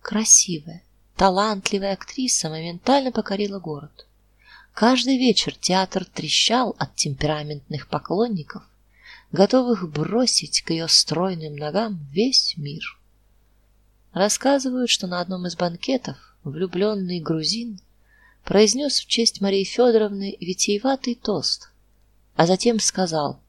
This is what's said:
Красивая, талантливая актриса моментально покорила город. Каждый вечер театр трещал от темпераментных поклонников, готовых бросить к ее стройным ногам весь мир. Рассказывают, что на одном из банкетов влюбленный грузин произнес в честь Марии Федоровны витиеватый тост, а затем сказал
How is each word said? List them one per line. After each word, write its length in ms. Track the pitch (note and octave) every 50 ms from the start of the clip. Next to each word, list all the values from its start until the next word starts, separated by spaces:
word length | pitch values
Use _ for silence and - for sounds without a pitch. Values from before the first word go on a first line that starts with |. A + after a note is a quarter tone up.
Красивая, 800 | _ - - G#3 A3 - - - - - E3+ D3+ D3 E3 D#3+ F3 _ _ _ _ _ _ _
талантливая 760 | - F#3+ G3 F3+ F#3+ G#3 A3 G#3 G3 - - G#3 G3 G3 G3 F#3+
актриса 540 | - - - - - C4 B3 - - -
моментально 640 | D#3+ D#3 D#3+ E3 E3+ F3 F3+ _ - C4+ C#4 C4+ B3+
покорила 480 | A#3+ A3+ G#3+ - G3 G3 G#3 G3+ G3 G3
город. 460 | E3+ E3 D3+ C#3+ D3+ - _ - - _ _ _ _ _ _ _ _ - - - - _ _
Каждый 420 | - G#3 A#3+ C4 B3+ A#3+ B3+ C4+
вечер 380 | B3 C4 B3 G3+ - - D3 -
театр 500 | - - - F3+ F#3+ F#3+ - - F#3+ F3+
трещал 720 | - _ - D#3+ D3+ - - - - A3 B3+ B3+ G3 -
от 180 | - C#3+ - _
темпераментных 920 | - - D#3 C#3 - - D3 D#3 D3+ D3 D3 D3+ C#3+ - _ D3 C3+ -
поклонников, 760 | _ - D3 - - E3 F#3+ A#3 B3 G#3+ E3+ C#3+ - - G#3+ - _ _ _ _ _ _ _ _ - - - _ _
готовых 560 | - D3 G3 G3+ - C4 B3 B3 A#3 F#3 F3+
бросить 760 | D#3+ D3 D3+ D#3+ - G3 A#3+ B3+ - - - C3+ - - - -
к 80 | -
ее 160 | E3 E3 E3
стройным 680 | D#3+ - - - - D3+ D#3+ F3+ F#3+ F3+ E3 D#3 D#3 D3
ногам 480 | C#3+ D3+ D3+ D#3 G3 A3+ A3 G3+ E3 D3 C3+
весь 460 | C#3 F3+ A3+ C4+ C4 - - - -
мир. 420 | E3 D3 C#3+ D3 E3 - - - _ _ _ _ _ _ _ _ _ _ _ _ _ _ _ _ _ _ _ _ _ _ _
Рассказывают, 760 | _ E3+ G3 G#3+ - - - C4+ C#4 C#4 C4 C4 B3 B3+ B3 A#3
что 160 | - - G3
на 160 | F3+ F3+ F3
одном 240 | F3 F3 F#3 F3+ F3+
из 100 | F3 E3+
банкетов 600 | - F3+ F3 E3+ F3 - - C4 B3 - - C#3 - - _ _ _ _
влюбленный 760 | D3 C3+ D#3+ F#3 F3+ F3+ F3 G3+ G#3+ G#3+ G3+ F#3+ F3 F3+ F3
грузин 600 | D#3 D3+ D#3+ D#3+ D#3 - G3+ A#3 A#3+ A#3 G3+ F3+ _ _ _ _ _ _ _ _ _ _ _ _ _
произнес 560 | - - G3 A3 G#3+ A#3 C4 D4 C#4 - -
в 60 | -
честь 340 | - - A#3 A#3 - - -
Марии 240 | G3 G3 G3 G3 F#3+
Федоровны 720 | - - - B3 B3 A3 A3 G#3+ G3+ G3+ G3 G3 G3 G3 _
витиеватый 760 | F3 E3+ F#3 - - - G#3 G#3 G#3 C4 C4+ C4 - B3 A#3
тост, 560 | _ _ G#3+ G3+ D#3 B2+ - - - - - _ _ _ _ _ _ _ _ _ _ _ _ _
а 120 | - D#3+
затем 320 | E3+ F#3 F#3+ - A#3+ A#3 G#3+
сказал 600 | - - - F#3 F#3 E3+ D#3+ D#3 D3 C3+ C3+ - _